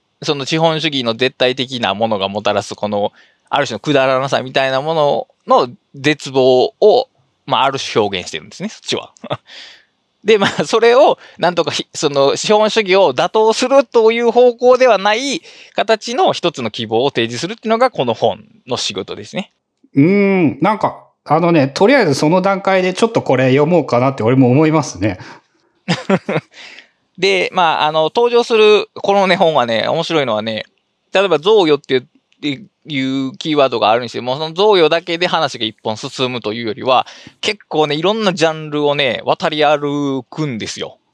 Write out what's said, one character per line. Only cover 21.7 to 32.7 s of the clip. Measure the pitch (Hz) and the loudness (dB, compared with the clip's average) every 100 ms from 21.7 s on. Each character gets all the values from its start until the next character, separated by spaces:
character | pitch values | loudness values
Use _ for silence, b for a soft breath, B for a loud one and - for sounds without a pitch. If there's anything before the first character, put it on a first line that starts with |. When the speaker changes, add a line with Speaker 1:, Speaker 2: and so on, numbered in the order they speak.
| - 202 | 2 4
Speaker 2:
り | 277 | 4
あ | |
え | 175 | 2
ず | 135 | 0
そ | 151 | 2
の | 185 | 2
段 | 196 190 | 0 -2
階 | 190 190 | 0 0
で | 185 | 0
ち | 180 | 0
ょ | 226 | -2
っ | |
と | 151 | 0
こ | - 131 | 0 2
れ | 131 | 2
読 | 135 147 | 2 2
も | 175 | 2
う | 135 | 2
か | 120 | 0
な | 135 | 0
っ | 135 | 0
て | |
俺 | 110 131 | 0 4
も | 123 | 4
思 | 135 156 | 4 4
い | |
ま | 156 | 2
す | - 90 | -2 -4
ね。 | 101 92 B B B _ _ _ - | -6 -6 B B B _ _ _ -6
Speaker 1:
<laughs> | 170 - 196 - 160 - - - - - _ _ - | -4 -2 -2 -2 -8 -8 -20 -20 -20 -20 _ _ -2
で、 | 190 190 - | 0 0 -2
ま | 180 165 143 | 0 0 0
あ、 | 151 | 0
あ | |
の、 | 156 | 0
登 | 156 240 240 | 0 0 2
場 | 233 | 2
す | 233 226 | 2 4
る、 | 214 208 - - | 4 4 0 -6
こ | - | 0
の | 202 190 | 2 2
ね、 | 190 | 2
本 | 170 | 2
は | 147 120 | 2 0
ね、 | 110 107 | 0 -2
面 | 151 | -2
白 | 170 160 | -2 -2
い | 127 | 0
の | 107 | -2
は | |
ね、 | 110 107 - _ _ _ _ | -4 -8 -12 _ _ _ _
例 | 190 | 0
え | 196 | 2
ば | 151 | 0
贈 | 180 220 160 | 4 4 4
与 | 139 | 0
っ | |
て | - 131 | 0 -4
い | 127 _ _ _ 147 131 | -4 _ _ _ -10 -10
う、 | - | -14